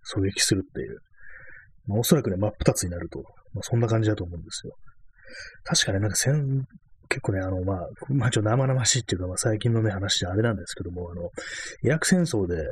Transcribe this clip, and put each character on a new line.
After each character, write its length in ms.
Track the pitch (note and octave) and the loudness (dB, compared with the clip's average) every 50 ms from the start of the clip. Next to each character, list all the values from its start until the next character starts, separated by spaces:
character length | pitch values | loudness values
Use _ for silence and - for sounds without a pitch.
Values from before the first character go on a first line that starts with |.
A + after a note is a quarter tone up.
| - - - | -12 -6 -2
狙 60 | G#2 F#2+ | 0 0
撃 160 | G2 G2 - | 0 2 0
す 140 | - - A2 | 2 4 4
る 100 | F#2+ F#2 - | 2 2 -4
っ 40 | - | -8
て 80 | - | -10
い 80 | D2 - | -8 -8
う。 100 | - - - _ - - - - - - - - - - - - - - - | -10 -14 -16 _ -20 -18 -16 -16 -14 -14 -16 -18 -18 -18 -20 -20 -20 -14 -8
ま 100 | - G2+ | -2 0
あ、 20 | G#2+ | 2
お 40 | A#2+ | 6
そ 120 | - F3 | 6 6
ら 60 | D3+ B2 | 6 6
く 80 | - | 0
ね、 60 | F#2+ | -2
真 120 | F2+ G2+ G#2 | 0 0 -2
っ 40 | - - | -2 2
二 160 | - - - | 2 2 2
つ 80 | - - | 2 -2
に 60 | F2 | -4
な 80 | F2 E2+ | -4 -6
る 100 | E2 E2 | -8 -8
と。 140 | - - - - - - - - - | -10 -12 -12 -14 -20 -20 -20 -12 -10
ま 80 | G#2 | -10
あ、 20 | - | -4
そ 140 | - - | -2 0
ん 40 | A#2+ | 2
な 60 | A#2 | 2
感 160 | A2+ A2+ A2+ A2 | 2 2 2 2
じ 60 | G#2+ | 2
だ 80 | G#2+ | 0
と 80 | - F#2 | 0 -4
思 120 | E2+ F2 | -8 -8
う 20 | E2 | -10
ん 40 | D#2+ | -12
で 40 | - | -10
す 160 | - - - | -12 -10 -10
よ。 80 | - - - - - - - - - - - - - - - - - - - - | -12 -14 -14 -18 -20 -20 -20 -20 -20 -20 -20 -20 -18 -16 -16 -16 -16 -18 -16 -4
確 220 | - - - - | 0 2 2 2
か 60 | - G2+ | 2 2
ね、 80 | G2 | 0
な 80 | G#2 G#2+ | 0 0
ん 20 | |
か 60 | F#2+ | 0
戦、 480 | - - B2+ C#3 D#3 C#3+ C3+ C3+ C3+ C3 - - - _ _ - _ - - | 0 2 2 2 2 2 0 0 -2 -2 -4 -10 -20 _ _ -20 _ -8 -6
結 120 | - C#3 | -6 -2
構 120 | - - G2+ | -2 0 0
ね、 80 | F#2+ | 0
あ 60 | F#2+ | 0
の、 160 | F#2+ F#2+ F#2 F2+ | -2 -2 -2 0
ま 120 | F#2+ G2 | 0 -2
あ、 40 | F#2 E2+ - A2+ - - - | -2 -4 -8 -10 -14 -6 0
ま 180 | C3+ C#3+ A#2 | 0 2 2
あ、 40 | B2 | 2
ち 80 | - A#2+ | 2 2
ょ 20 | |
っ 40 | G#2 | 2
と 60 | G#2+ | 4
生 160 | A2 C3 C3+ | 2 4 4
々 180 | C3 C3 C3 A#2+ | 2 2 2 2
し 120 | - - | 2 2
い 60 | B2+ A2+ | 0 0
っ 0 | |
て 100 | - - | -2 -2
い 40 | F2 | -2
う 20 | |
か、 80 | F2+ F2+ | -2 -4
ま 60 | F2+ | -4
あ、 20 | |
最 220 | - - A#2+ A2+ G#2+ | 0 0 0 0 2
近 140 | - A#2+ A#2 | 2 2 2
の 100 | A2+ A2 | 4 2
ね、 80 | A2 | 2
話 300 | G2 F#2+ F#2+ G2 - - | 0 0 -2 -2 -2 -2
で 60 | - | -2
あ 80 | - F2+ | 0 0
れ 80 | G#2 A2+ | 2 2
な 100 | A#2 A2 | 2 0
ん 40 | |
で 60 | F#2+ - | -2 -6
す 80 | - - | -10 -10
け 100 | - - | -8 -8
ど 60 | F2 | -8
も、 200 | F2+ F2+ F2 F2 | -6 -6 -8 -8
あ 40 | F2 | -8
の、 160 | F2 E2+ E2+ - - - - - - - - - - - | -8 -8 -8 -10 -10 -12 -10 -10 -10 -10 -12 -10 -2 2
イ 60 | A#2 | 2
ラ 100 | D3 D#3+ | 2 2
ク 80 | - | 4
戦 160 | - F#3+ F3+ F3 | 4 6 6 4
争 240 | D#3 - A2 F#2+ | 2 2 0 2
で 100 | F2 F2 D#2+ D#2 - | 2 0 -2 -2 -4